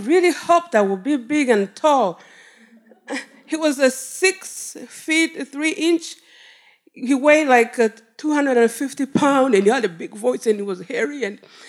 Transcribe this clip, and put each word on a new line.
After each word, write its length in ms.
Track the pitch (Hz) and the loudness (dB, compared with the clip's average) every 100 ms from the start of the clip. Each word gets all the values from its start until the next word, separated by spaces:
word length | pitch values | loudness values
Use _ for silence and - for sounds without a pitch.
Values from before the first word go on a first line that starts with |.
really 300 | 208 359 349 | 2 2 2
hoped 440 | 277 - 339 339 220 | 0 2 2 2 0
I 60 | |
would 220 | 196 196 | 2 -2
be 120 | 247 294 | -2 -4
big 320 | 233 302 254 | -2 -2 2
and 260 | 214 196 | 2 0
tall. 460 | - 311 277 196 - - - - _ _ _ _ - - 277 - _ - | 0 2 2 0 -4 -18 -20 -20 _ _ _ _ -20 -12 -12 -12 _ -10
He 100 | 311 | -2
was 240 | 311 269 | -2 2
a 100 | 262 | 0
six 880 | - - - 381 381 - - - - 247 | 0 -12 -2 -2 -2 -12 -14 -14 -16 -18
feet 580 | - - 320 330 330 277 | -14 -2 0 0 -4 -12
three 240 | 277 311 | -4 -4
inch. 440 | - 330 330 - - _ _ - _ _ _ _ | -2 0 -2 -4 -18 _ _ -20 _ _ _ _
He 220 | - 247 | -12 -2
weighed, 340 | 269 294 302 294 | 0 4 4 6
like, 320 | 247 233 247 | 4 4 0
uh, 100 | 220 - _ - | -2 -2 _ -8
two 160 | 302 | -2
hundred 240 | 294 285 240 | 0 2 2
and 140 | 226 | 2
fifty 340 | - 269 - 269 | 0 -8 -6 -4
pounds, 500 | - 285 277 262 196 | 0 2 4 4 4
and 80 | |
he 60 | 202 | 2
had 160 | 262 214 | 2 -2
a 40 | 165 | -6
big 100 | - | -14
voice, 340 | 214 240 247 226 | -4 -4 -2 -2
and 100 | 208 | -2
he 60 | |
was 180 | 202 185 | -4 -8
hairy. 420 | 180 - 220 285 | -8 -6 -4 -4
And 160 | 202 208 - - | -8 -10 -20 -20